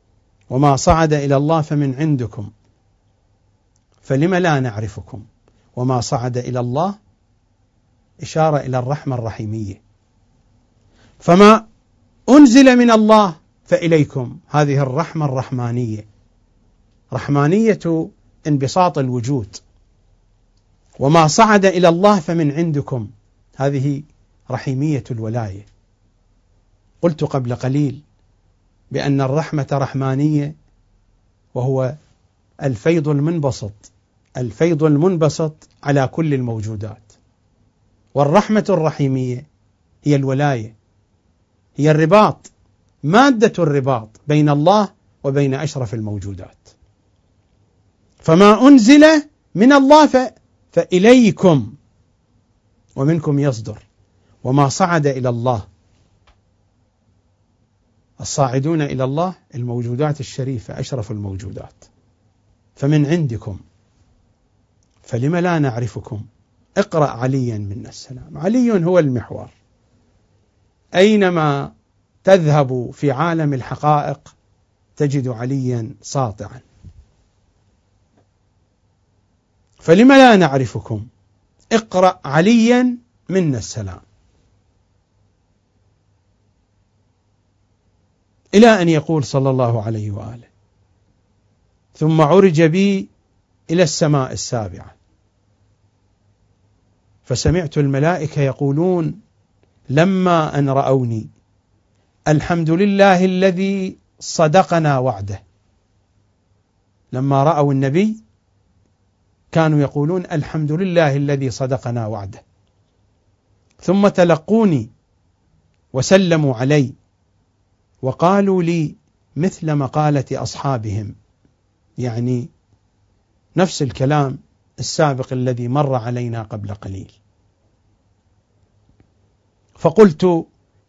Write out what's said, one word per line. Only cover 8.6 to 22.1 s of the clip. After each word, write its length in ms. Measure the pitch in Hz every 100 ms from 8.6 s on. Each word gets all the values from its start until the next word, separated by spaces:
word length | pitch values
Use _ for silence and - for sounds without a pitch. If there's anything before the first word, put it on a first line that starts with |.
| 131 127
الرحمة 360 | 123 143 143 123
الرحيمية. 680 | 113 - 107 110 101 95 _ _ _ _ _ _ _ _ _ _ _ _ _ _
فما 480 | - 180 208 220 - _ _ _ _ _ -
أنزل 480 | 285 269 262 262 247
من 140 | 240
الله 440 | 220 214 214 196 156 _ _ -
فإليكم، 720 | 175 170 160 139 135 120 139 _
هذه 340 | 147 147 139
الرحمة 440 | 131 131 151 160 147
الرحمانية، 800 | 131 - 127 120 120 117 107 - _ _ _ _ _ _ _ _ _ -
رحمانية 960 | 123 - 143 147 202 226 165 170 160 165 - _ _ 143
انبساط 500 | 143 131 185 180 156
الوجود. 580 | 131 123 117 139 101 - _ _ _ _ _ _ _ _ _ _ _ _ _ -
وما 280 | 131 165 156
صعد 380 | 226 220 208 190
إلى 240 | 175 175
الله 300 | 170 208